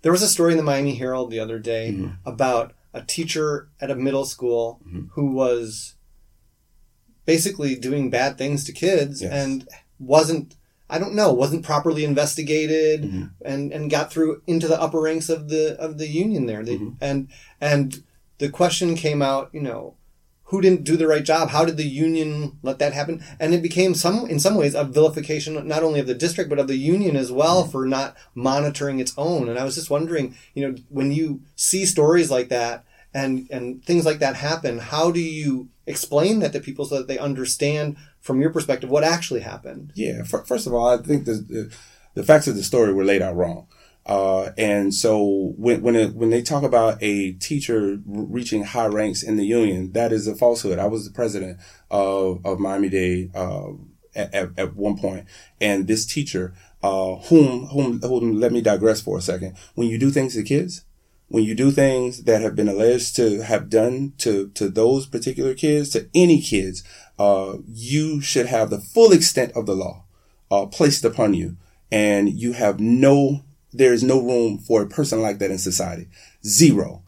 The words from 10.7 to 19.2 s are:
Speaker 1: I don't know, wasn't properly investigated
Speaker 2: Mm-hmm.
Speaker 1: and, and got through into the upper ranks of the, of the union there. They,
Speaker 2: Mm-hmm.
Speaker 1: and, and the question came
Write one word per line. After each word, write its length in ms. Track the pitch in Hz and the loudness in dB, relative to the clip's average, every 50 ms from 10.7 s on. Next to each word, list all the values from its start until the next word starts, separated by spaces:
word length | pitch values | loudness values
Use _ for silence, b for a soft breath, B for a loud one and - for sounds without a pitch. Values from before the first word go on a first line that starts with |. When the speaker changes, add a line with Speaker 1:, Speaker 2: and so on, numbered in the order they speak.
| _ _ _ _ | _ _ _ _
Speaker 1:
I 80 | - | -4
don't 160 | 165 190 202 208 | -4 -4 -2 0
know, 200 | 208 214 170 127 | 2 4 4 4
wasn't 320 | 120 135 147 147 165 147 | 4 2 0 -2 -4 -2
properly 400 | - 151 147 143 170 160 151 151 | -2 -2 0 0 0 -2 0 -2
investigated 960 | 151 143 135 147 143 - - 156 143 151 156 156 151 156 160 156 156 156 156 147 | 0 0 0 0 0 -2 -6 -4 -2 0 0 0 0 0 2 2 2 0 0 -2
Speaker 2:
Mm-hmm. 220 | - 95 92 - - - _ - | -6 -6 -8 -8 -10 -14 _ -10
Speaker 1:
and, 300 | 139 135 139 143 143 - | -8 -6 -6 -6 -6 -8
and 180 | 151 151 147 | -8 -4 -2
got 220 | 151 147 151 - - | -2 -2 -2 -2 0
through 300 | 165 160 156 151 - _ | 0 0 0 0 -4 _
into 220 | - 165 165 160 156 | -2 -2 0 2 2
the 120 | 160 - | 0 0
upper 200 | 165 156 160 160 | 0 -2 0 0
ranks 260 | 156 156 160 165 156 | 0 0 -2 -2 -2
of 220 | 165 165 160 151 147 | -2 -4 -4 -4 -4
the, 260 | 156 156 156 156 - | -2 0 0 0 -2
of 200 | - 156 160 156 | -4 -8 -10 -8
the 100 | 147 156 | -8 -8
union 380 | 151 151 160 190 220 214 160 131 | -4 -2 -2 0 0 0 -2 -2
there. 180 | 117 107 107 113 | -4 -6 -8 -6
They, 140 | 117 120 | -6 -6
Speaker 2:
Mm-hmm. 140 | 104 104 120 131 - | -6 -6 -10 -10 -8
Speaker 1:
and, 260 | 139 139 139 139 135 b b b b b b b | -6 -4 -4 -4 -4 b b b b b b b
and 420 | 143 147 147 143 143 135 131 - - _ _ _ _ _ _ _ | 0 0 2 2 2 -2 -4 -12 -18 _ _ _ _ _ _ _
the 100 | 143 143 | -6 -6
question 440 | 143 - 175 180 170 - 180 170 165 | 0 0 0 0 2 0 0 -2 -2
came 300 | 160 - 151 147 143 | 0 -2 -2 0 0